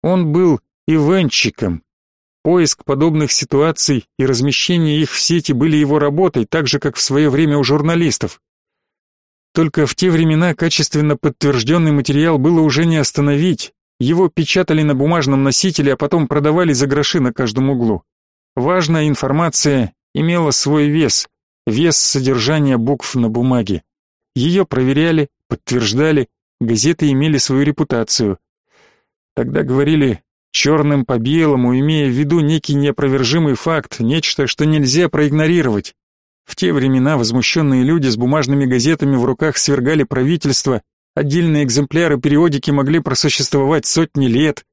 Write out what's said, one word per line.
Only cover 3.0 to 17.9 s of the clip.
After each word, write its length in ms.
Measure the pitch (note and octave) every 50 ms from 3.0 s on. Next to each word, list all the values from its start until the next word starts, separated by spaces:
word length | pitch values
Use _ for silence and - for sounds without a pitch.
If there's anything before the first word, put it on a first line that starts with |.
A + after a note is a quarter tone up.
| D#3 E3+ D#3 D#3 D3+ C3
ситуаций 720 | - - - - - C#3 D3 D#3+ E3 - - - C#3+ A#2+ - _ _ -
и 60 | G3
размещение 760 | G3+ - A#2 C3 C#3+ C3 - - - F3+ E3+ D#3+ D#3 D3 D3+
их 100 | D#3 -
в 100 | - -
сети 320 | - D3+ E3+ F3 - - D3
были 240 | A#2+ C#3+ E3 D3+
его 200 | D3+ D3+ C3+ D3+
работой, 480 | D3+ D3 D3 C#3+ D#3+ F#3+ F3+ - C3 A2
так 220 | - - D#3+ D3+
же, 100 | B2+ -
как 200 | C#3+ - D3 C3+
в 40 | -
своё 280 | - - C3+ C#3+ D3+ D3
время 280 | B2+ C#3+ E3 D3+ C#3+
у 60 | D3 C#3
журналистов. 800 | A#2+ C#3+ D3+ C#3+ D#3+ E3+ E3+ E3+ D3+ A2 - - - - _ _ _ _ _ _ _ _ _ _ _ _ _ _ _ _ _ _ _ _ _ _ _ _
Только 320 | E3+ E3 D#3 - F3 D3+
в 100 | C3 -
те 160 | - F#3 F#3
времена 420 | E3 D#3+ E3 D#3+ D#3 D#3 F3 F3 D#3+
качественно 600 | - F3 D#3+ - - - - - D3 D3+ D3+ D3
подтверждённый 800 | - - D3+ - _ - C#3+ C#3 B2 A2 A#2+ D#3+ F3 E3 D#3 D3
материал 440 | C#3+ B2 - C3+ C#3+ D#3 E3+ E3
было 220 | C#3 C3 E3 F3 D#3+
уже 260 | D#3+ D#3 C3 D3 E3
не 120 | E3+ E3
остановить. 760 | D#3 C#3+ - - - C#3+ C#3+ C#3+ C#3+ E3 F#3 D#3 - - - _ _ _ _ _ _
Его 280 | A#2+ B2+ E3+ F3 F#3+
печатали 540 | E3+ _ - D#3+ - - F3+ F3+ - D#3+ D#3
на 120 | D#3 D3+ C#3+
бумажном 500 | B2+ C#3 D#3 E3+ E3+ C#3+ C3+ C#3 C3+ C#3
носителе, 500 | C#3 B2 - - F#3+ E3 - C#3+ C#3 C3
а 20 |
потом 320 | - - C#3+ - E3+ D3+
продавали 460 | - D3+ D3 C#3+ D3+ D3+ F3 F3+ D#3+ C#3+
за 120 | B2 C#3
гроши 340 | C3+ C#3 D3 C#3+ - - E3+
на 100 | C3 B2
каждом 380 | A#2 - C3 A2+ G#2+ C3 C3 C3+
углу. 340 | C#3 B2 A#2+ A2+